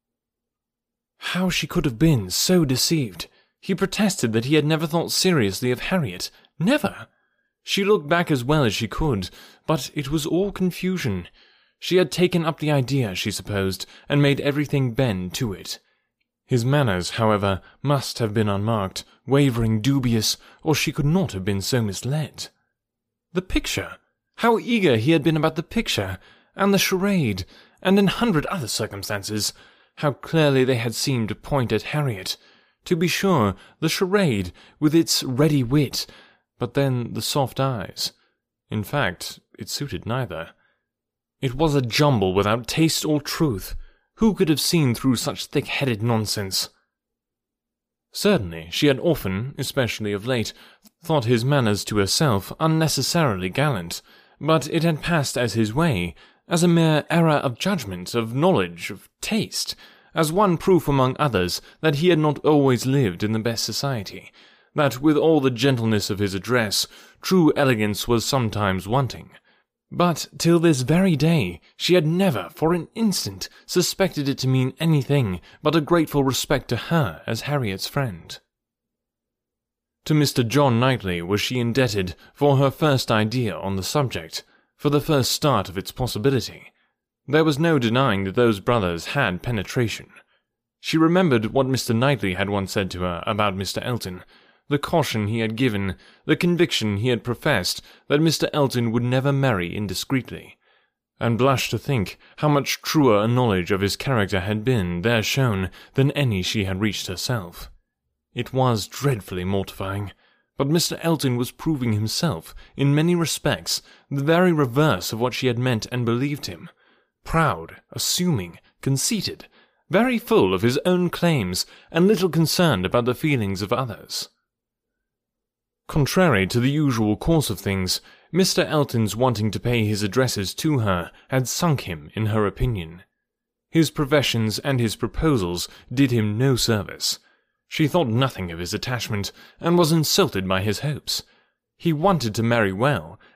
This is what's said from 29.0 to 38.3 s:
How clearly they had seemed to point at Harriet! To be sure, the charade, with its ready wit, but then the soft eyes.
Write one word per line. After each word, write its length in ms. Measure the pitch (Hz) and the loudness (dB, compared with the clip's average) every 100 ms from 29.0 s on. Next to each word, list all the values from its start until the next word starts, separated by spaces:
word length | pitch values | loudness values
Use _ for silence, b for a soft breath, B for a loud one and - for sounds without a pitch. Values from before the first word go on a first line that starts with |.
| - 104 95 107 101 b b b b - | -8 -8 -6 -4 -4 b b b b -4
How 160 | 151 | -4
clearly 540 | 127 - 165 147 135 131 | -4 -2 2 4 4 4
they 100 | 123 | 2
had 180 | 120 | -2
seemed 360 | 110 - 127 107 | -2 -2 0 -2
to 60 | 107 | -4
point 360 | - 143 113 | -4 -2 0
at 100 | 107 | -2
Harriet! 560 | - 151 143 98 92 - b b b b | -2 -2 -2 -4 -8 -10 b b b b
To 120 | - 175 | -4 0
be 120 | 170 | 0
sure, 480 | - 196 170 101 95 B B | 0 2 4 2 0 B B
the 100 | 156 | -4
charade, 640 | - 185 208 180 104 90 b b b | -2 0 2 2 0 -2 b b b
with 140 | 151 | 2
its 300 | 165 165 - | 2 2 -2
ready 400 | 139 127 156 147 | -2 0 2 2
wit, 420 | 117 147 135 - - B B B B _ | 2 0 0 -4 -10 B B B B _
but 160 | 120 | -4
then 400 | - 139 127 120 | 0 0 0 -4
the 80 | 113 | -6
soft 380 | - 151 127 - | -4 -2 -2 -2
eyes. 540 | 135 123 - - - - _ | -2 -2 -8 -8 -8 -10 _